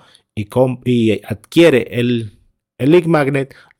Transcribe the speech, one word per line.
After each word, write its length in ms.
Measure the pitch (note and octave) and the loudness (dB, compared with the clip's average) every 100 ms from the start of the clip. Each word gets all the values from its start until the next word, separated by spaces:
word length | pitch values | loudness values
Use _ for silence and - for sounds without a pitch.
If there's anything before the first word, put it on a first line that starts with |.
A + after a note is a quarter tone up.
| _ _ _ | _ _ _
y 120 | - G#2 | -12 -6
com-, 340 | B2 C3 B2 | -2 -2 -2
y 360 | B2+ A#2+ A2 G2+ - | -2 0 0 -2 -6
adquiere 640 | G#2+ - E3 E3 B2+ - | -12 -4 2 4 4 -2
el, 480 | A#2 A#2+ A#2+ A2 _ _ _ _ - | -4 -2 -4 -6 _ _ _ _ -6
el 140 | B2+ | 2
lead 140 | F3 E3 | 2 2
magnet, 480 | D#3+ C#3 C#3 C3+ - _ | -2 0 -4 -8 -14 _